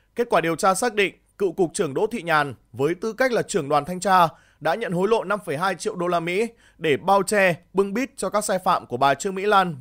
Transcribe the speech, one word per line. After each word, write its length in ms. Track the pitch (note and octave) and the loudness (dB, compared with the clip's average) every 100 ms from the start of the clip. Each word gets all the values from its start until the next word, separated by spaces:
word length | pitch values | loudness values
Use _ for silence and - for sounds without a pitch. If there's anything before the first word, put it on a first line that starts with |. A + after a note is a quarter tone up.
| _ | _
Kết 120 | - A#3+ | -6 0
quả 100 | F#3+ | 0
điều 160 | E3 E3 | 0 0
tra 180 | G3 | 0
xác 200 | F#3+ A#3+ | 2 0
định, 200 | G#3 F#3 - _ - | 0 -2 -4 _ -6
cựu 140 | G3 | -4
Cục 220 | E3+ E3 | 0 -2
trưởng 200 | - E3 | 0 -4
Đỗ 120 | C3+ G#3+ | -2 -2
Thị 160 | A#3+ | -2
Nhàn 320 | E3 D#3 C#3 A#2 _ | 0 2 0 -6 _
với 220 | A#2 C#3+ | -2 -2
tư 180 | F3+ A3 | -2 -4
cách 200 | A3 C4 | 0 0
là 100 | G#3+ | 0
trưởng 260 | D#3+ G3 C#3 | -2 -4 0
đoàn 160 | D3 | 0
thanh 160 | C#3+ F3+ | 0 -4
tra 280 | G3 F#3 E3 - _ _ | 2 4 4 0 _ _
đã 140 | D3 | -4
nhận 180 | G3 A3 | -2 -4
hối 160 | F3 G3+ | -2 0
lộ 160 | A3+ | 0
năm 140 | E3 G#3 - | 0 -4 -4
phẩy 100 | D3 | -2
hai 180 | F#3+ | -2
triệu 220 | F#3 G#3+ F3+ | -2 -6 -4
đô 100 | F3 | -2
la 140 | F3 | -2
Mỹ 260 | E3 F3+ A3+ - _ - | -2 -2 -4 -8 _ -4
để 180 | D#3+ B2+ | 0 0
bao 260 | F3 G3 | 2 2
che, 340 | F#3 G#3 F#3+ D#3+ _ | 2 2 2 0 _
bưng 220 | F#3 G3+ | -2 0
bít 160 | G3+ C4+ - | -2 -4 -6
cho 140 | G3 | -4
các 140 | G3+ | -2
sai 140 | G#3 F#3 | 0 0
phạm 220 | F#3 E3+ - | 0 0 -2
của 100 | A#2+ | 0
bà 180 | C#3 | 2
Trương 200 | C#3 G3 | 2 -2
Mỹ 120 | F#3+ G3+ | -4 2
Lan 300 | G3+ F#3 C#3 | 4 2 -2